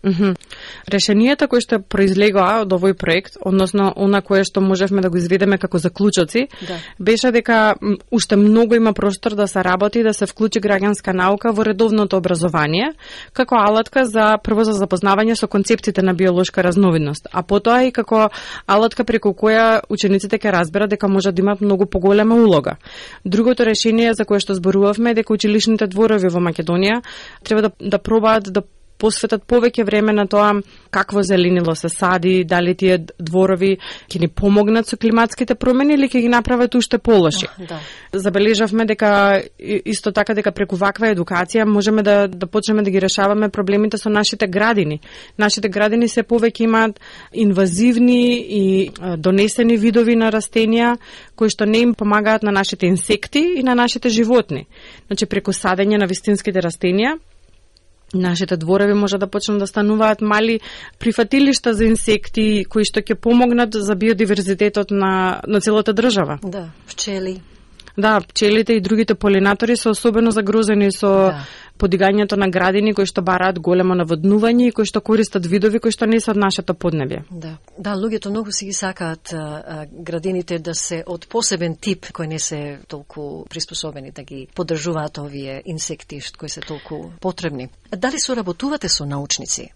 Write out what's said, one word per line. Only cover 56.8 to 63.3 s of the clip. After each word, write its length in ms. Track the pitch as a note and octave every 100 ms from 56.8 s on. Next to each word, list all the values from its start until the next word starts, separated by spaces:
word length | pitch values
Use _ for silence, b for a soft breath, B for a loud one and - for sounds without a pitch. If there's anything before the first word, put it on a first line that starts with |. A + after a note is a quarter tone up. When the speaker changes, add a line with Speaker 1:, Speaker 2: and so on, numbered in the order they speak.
| F#3 F#3 A#3 D#4+ - - _ _ _ _ _ _ _
Speaker 1:
нашите 460 | F#3 F3+ F3 F3+ F3+
дворови 380 | D#3+ F#3+ G3+
може 240 | G#3 G3+ G3
да 80 | F#3+
почнат 320 | G#3 - G#3
да 80 | G3
стануваат 540 | A3 G#3 G#3+ A3 G#3+
мали 400 | G#3+ G#3 A3+ A3+ B B B -
прифатилишта 800 | A#3 G#3+ A3 C4+ C#4 C4 -
за 100 | G#3+
инсекти 800 | A3 A3 - G#3+ - - G#3+ G#3+
кои 200 | F#3+ A3
што 160 | G#3 -
ќе 140 | G3+ G#3
помогнат 580 | A#3